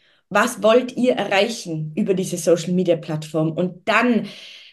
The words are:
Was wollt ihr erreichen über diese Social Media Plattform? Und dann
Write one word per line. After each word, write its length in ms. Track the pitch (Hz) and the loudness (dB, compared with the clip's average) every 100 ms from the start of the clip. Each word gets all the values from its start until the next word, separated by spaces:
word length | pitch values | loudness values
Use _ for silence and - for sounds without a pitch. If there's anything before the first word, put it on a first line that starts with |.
| _ _ _ | _ _ _
Was 340 | 202 240 - | 0 0 2
wollt 340 | 208 247 254 - | 4 4 2 0
ihr 160 | 247 | 0
erreichen 800 | - 202 196 220 - 170 160 156 - | 0 0 2 0 -2 -6 -6 -4 -4
über 200 | 196 185 | 0 0
diese 220 | 180 175 | -2 -2
Social 360 | 185 170 185 | 2 2 2
Media 220 | 180 185 165 | 0 2 0
Plattform? 560 | - 156 - 160 156 | -2 -8 -4 -2 -2
Und 360 | 156 180 - - | 0 -4 -4 0
dann 400 | 214 247 214 - - - - - | 2 4 2 -2 -12 -20 -20 -20